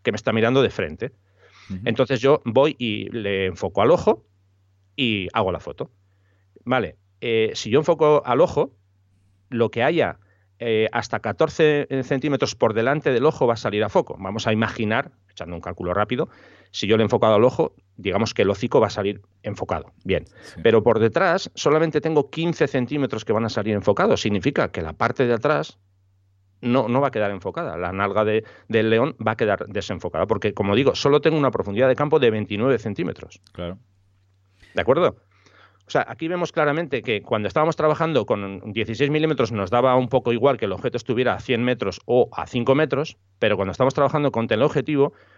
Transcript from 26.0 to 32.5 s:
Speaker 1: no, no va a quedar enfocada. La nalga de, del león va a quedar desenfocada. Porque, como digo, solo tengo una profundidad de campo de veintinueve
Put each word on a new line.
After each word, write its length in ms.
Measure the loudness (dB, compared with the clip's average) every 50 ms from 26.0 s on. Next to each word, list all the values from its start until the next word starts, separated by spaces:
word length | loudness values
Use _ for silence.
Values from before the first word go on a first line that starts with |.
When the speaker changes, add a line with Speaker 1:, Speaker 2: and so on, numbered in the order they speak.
| _ _ _ _ _ _ _ _ _ _ _ _
Speaker 1:
no, 260 | -2 0 2 2 2
no 140 | 2 0 0
va 80 | 0 0
a 20 |
quedar 180 | 0 -2 -2 -2
enfocada. 460 | -4 -6 -8 -8 -8 -6 -8 -6 -6
La 140 | -6 -6 -4
nalga 320 | -2 -2 -2 0 0 0 2
de, 180 | 2 0 0 -2 -6 -12 -18 _ -2
del 200 | 0 2 2 4
león 260 | 4 2 2 0 -2 -2 -2
va 60 | -2 0
a 40 |
quedar 300 | 2 2 0 0 0 -4
desenfocada. 580 | -6 -6 -6 -6 -6 -6 -6 -6 -6 -2 -2 0
Porque, 280 | 0 0 -2 -2 -2 -2
como 220 | -2 0 0 2
digo, 200 | 2 2 2 2
solo 240 | 2 2 2 4 4
tengo 160 | 4 2 2
una 140 | 2 2 0
profundidad 360 | 0 -2 -4 -4 0 2 2 2
de 60 | 2
campo 240 | 2 0 0 2 4
de 120 | 4 2
veintinueve 480 | 2 0 -2 -4